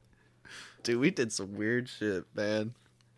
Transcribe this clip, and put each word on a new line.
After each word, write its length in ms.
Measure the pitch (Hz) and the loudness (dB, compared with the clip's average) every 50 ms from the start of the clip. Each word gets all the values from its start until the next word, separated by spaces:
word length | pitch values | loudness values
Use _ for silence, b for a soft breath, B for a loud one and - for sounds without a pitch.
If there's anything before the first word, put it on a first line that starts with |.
| _ _ - - _ _ _ _ - b b b b b b b b | _ _ -20 -20 _ _ _ _ -20 b b b b b b b b
Dude, 180 | 117 120 120 | 0 2 4
we 100 | 131 180 | 4 4
did 220 | - - 123 107 - | 4 4 0 0 -2
some 220 | - 98 95 101 | -4 -6 -6 -4
weird 340 | 101 104 110 120 123 123 123 | -2 0 2 2 0 0 -2
shit, 360 | - - 107 107 95 87 - - - | -6 -4 -2 0 0 0 -2 -4 -4
man. 400 | 107 104 104 107 107 107 113 120 - - - _ _ _ _ _ | -2 0 0 2 0 0 -2 -6 -10 -16 -20 _ _ _ _ _